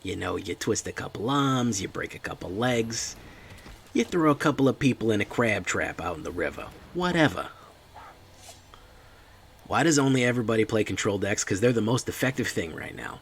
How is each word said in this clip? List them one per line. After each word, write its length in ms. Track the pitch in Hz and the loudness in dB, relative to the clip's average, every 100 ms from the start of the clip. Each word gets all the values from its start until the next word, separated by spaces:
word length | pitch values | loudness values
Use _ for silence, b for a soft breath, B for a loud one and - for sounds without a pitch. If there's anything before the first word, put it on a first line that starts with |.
You 140 | 98 90 | -6 -6
know, 200 | 92 90 | -4 -4
you 180 | 98 | -6
twist 320 | 87 - 104 - | -6 -2 -2 -2
a 40 | |
couple 380 | - - - 104 | -8 -10 -6 -2
arms, 500 | 139 139 131 120 104 | 0 2 2 2 -2
you 60 | 95 | -4
break 280 | - - | -6 -8
a 40 | - | -10
couple 320 | - - 82 | -10 -10 -8
legs, 640 | 92 123 120 113 113 - - B B B B B B B | -2 0 0 0 -2 -6 -10 B B B B B B B
you 120 | - | -2
throw 260 | 233 185 156 | 0 2 4
a 60 | 139 | 4
couple 320 | 156 131 135 | 2 4 2
of 100 | 117 | 4
people 340 | 139 120 113 | 2 2 2
in 80 | 104 | 2
a 40 | |
crab 400 | 101 - 117 101 90 | 0 0 2 2 -2
trap 340 | 98 80 - | -2 -2 -4
out 160 | 80 82 | -6 -6
in 80 | |
the 80 | 76 | -8
river. 340 | 78 78 - 104 - - | -4 -4 -4 -12 -14 -10
Whatever. 560 | 175 180 170 151 87 69 - - - - - - - - - - - - B B B B B B B B - - | -2 0 4 4 2 -8 -12 -20 -20 -20 -20 -20 -20 -20 -20 -20 -20 -20 B B B B B B B B -20 -2
Why 180 | 104 | 2
does 140 | 143 147 | 4 4
only 260 | 135 131 | 4 4
everybody 400 | 123 123 113 113 | 4 2 2 2
play 180 | 110 113 | 4 2
control 360 | 104 95 - 101 | 2 0 0 0
decks? 260 | 98 104 | 0 -2
Cause 160 | - 95 | 0 2
they're 120 | 120 | 4
the 80 | 117 | 4
most 280 | 107 120 - | 2 0 -2
effective 400 | - 127 131 120 | -2 -2 0 -2
thing 260 | - 85 | -2 -4
right 200 | 71 76 - | -6 -10 -10
now. 240 | - - | -12 -12